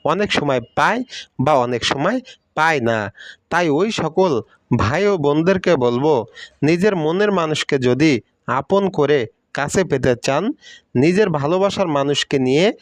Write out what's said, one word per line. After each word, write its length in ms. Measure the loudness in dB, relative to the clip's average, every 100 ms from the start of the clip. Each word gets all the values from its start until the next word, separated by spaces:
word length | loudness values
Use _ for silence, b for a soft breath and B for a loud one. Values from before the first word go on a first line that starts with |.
| -4
অনেক 240 | -2 -2
সময় 300 | -2 0 -2 -2 0
পায় 260 | 0 0 -6 B B -2
বা 140 | 2 2
অনেক 240 | 2 -2
সময় 340 | -4 -2 -2 -2 B B _ -2
পায় 240 | 0 2
না। 180 | 0 0 -4 B B B _
তাই 160 | -2 0
ওই 200 | 0 0 -2
সকল 300 | -4 0 0 0 -4 b _
ভাই 320 | 0 0 0 0
ও 60 | 0
বোনদেরকে 540 | 0 2 0 -2 0 2
বলবো, 380 | 2 2 2 0 -2 B B B
নিজের 320 | 0 2 2 0
মনের 360 | -2 0 0
মানুষকে 440 | 0 -2 -4 -2 0 0
যদি 240 | 2 2 0 -4 _ -6 -6
আপন 240 | 0 0 0
করে 280 | 0 0 0 -2 _ _ -8
কাছে 260 | -4 -2
পেতে 300 | -2 0 0 0
চান, 200 | 0 -2 -2 -6 B B B 0
নিজের 340 | 2 2 0
ভালোবাসার 600 | 0 -2 0 0 -2 -2
মানুষকে 460 | 0 0 -2 -2 -2
নিয়ে 260 | 2 2 2 -2